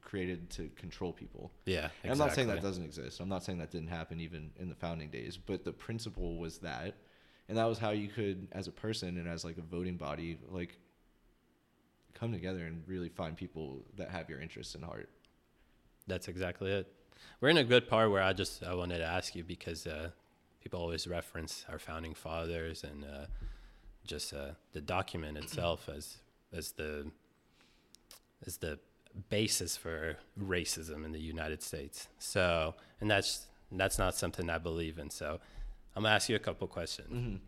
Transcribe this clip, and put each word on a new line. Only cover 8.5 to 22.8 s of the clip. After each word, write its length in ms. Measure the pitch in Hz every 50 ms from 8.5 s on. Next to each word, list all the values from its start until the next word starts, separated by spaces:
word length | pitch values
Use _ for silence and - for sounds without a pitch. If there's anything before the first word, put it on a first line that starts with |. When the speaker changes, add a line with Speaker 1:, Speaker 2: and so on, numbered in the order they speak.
Speaker 1:
as 160 | - 92 95 87
a 40 |
person 460 | - - - 107 110 - - 90 87 90
and 100 | 85 85
as, 160 | 85 82 -
like, 140 | 82 80 87
a 40 |
voting 340 | 82 80 90 87 90 92 90
body, 420 | 85 80 71 73 78 82 82 82 - - 65
like, 300 | 90 90 87 85 - - - _ _ _ _ _ _ _ _ _ _ _ _ _ _ _ _ _ _ _ _ _ _ _ _ _ -
come 180 | - 117 117
together 320 | 113 87 82 92 95 90 85
and 180 | 82 82 85 80
really 220 | 87 95 92 87 85
find 280 | - - 90 80 80
people 460 | - 95 87 - 80 80 69 67 67 - - -
that 140 | 98 87 -
have 200 | 92 87 78 -
your 100 | 78 65
interests 340 | 73 82 - - - - -
in 80 | -
heart. 280 | - 85 - - - - - _ _ _ _ _ _ _ _ _ _ _ _ _ _ _ _ _ -
Speaker 2:
That's 220 | - 90 87 - -
exactly 420 | 87 90 92 87 87 - 98 95
it. 200 | 98 98 92 - - - - _ - - - - - -
We're 80 | - 139
in 80 | 165
a 80 | 165 131
good 240 | 117 123 123 - -
part 220 | 120 110 113 110
where 120 | 101 98
I 100 | 95 95 98
just, 280 | 92 95 - - -
I 120 | - - 92
wanted 240 | 90 87 87 87 85
to 60 | 82
ask 300 | 80 85 92 - - -
you 80 | 90
because, 440 | 85 87 87 - - 90 85 78 -
uh, 240 | 87 78 76 80 87 - _ _ _ _ _ _ _ _ _
people 200 | - - - 90
always 260 | 85 85 85 80 -
reference 580 | 87 87 85 - - - 85 80 80 - - - -
our 100 | 82 80
founding 360 | - - 80 80 80 80 78
fathers 680 | - - 80 80 82 82 82 85 82 80 82 82 -